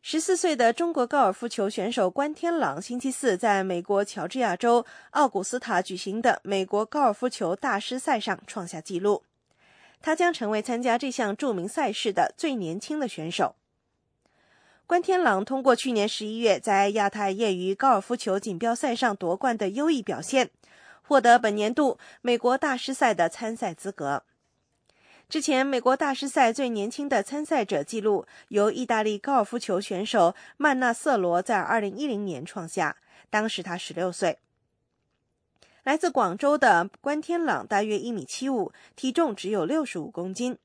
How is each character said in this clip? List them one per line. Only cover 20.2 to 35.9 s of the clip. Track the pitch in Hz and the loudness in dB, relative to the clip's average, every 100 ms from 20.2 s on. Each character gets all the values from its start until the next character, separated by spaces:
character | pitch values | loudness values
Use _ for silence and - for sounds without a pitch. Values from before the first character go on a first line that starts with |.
| 160 269 233 _ _ - - - | 0 0 0 _ _ -20 -20 -20
获 | _ 277 | _ 4
得 | 240 240 | 8 6
本 | 226 | 6
年 | 208 208 | 0 -2
度 | 247 277 - - - | 2 0 0 -12 -6
美 | 240 233 | 0 2
国 | 247 262 | 2 2
大 | 302 254 | 0 -2
师 | - | -4
赛 | 262 262 | 2 2
的 | 180 170 | 4 0
参 | - 220 226 | 0 -8 -4
赛 | 202 | -6
资 | 165 190 | -6 -10
格。 | 196 143 139 _ _ _ _ _ _ _ _ _ - _ | -6 -4 -4 _ _ _ _ _ _ _ _ _ -20 _
之 | 320 | -4
前， | 302 262 | 0 0
美 | 277 254 | 2 2
国 | 247 262 | 2 2
大 | 294 | 0
师 | 262 277 | -2 -2
赛 | 302 233 | 2 2
最 | 233 262 | 2 -2
年 | 220 202 | -2 -4
轻 | - 285 | -4 -2
的 | 262 | 0
参 | 302 294 302 | 0 -6 -2
赛 | 302 | -2
者 | 202 160 | 0 -2
记 | 147 226 | -2 -2
录 | 214 196 - - _ | 0 0 -2 -20 _
由 | 202 208 | 0 2
意 | - | 0
大 | 247 220 | -2 0
利 | 214 208 | 0 -2
高 | - 269 | 0 2
尔 | |
夫 | 202 240 | 2 -4
球 | - 185 | -2 -2
选 | 202 180 | -2 -6
手 | 214 226 170 - - _ | 0 4 4 2 -18 _
曼 | 294 262 | 2 2
纳 | 254 | 0
瑟 | 233 311 240 | 0 2 2
罗 | 180 175 | 4 2
在 | 180 208 | 2 0
二 | 175 226 | 2 0
零 | 202 196 | -2 -4
一 | 294 | -4
零 | 208 202 | -4 -4
年 | 143 | -6
创 | 165 - 165 | -10 -10 -8
下， | - 160 - _ - _ | -2 -2 -4 _ -20 _
当 | 214 214 | -2 0
时 | - | -4
他 | 180 175 | -6 -8
十 | - | -8
六 | 170 180 | -4 -4
岁。 | 175 180 - _ _ _ _ _ _ _ _ _ _ _ _ _ _ | 0 -2 -2 _ _ _ _ _ _ _ _ _ _ _ _ _ _
来 | - | -2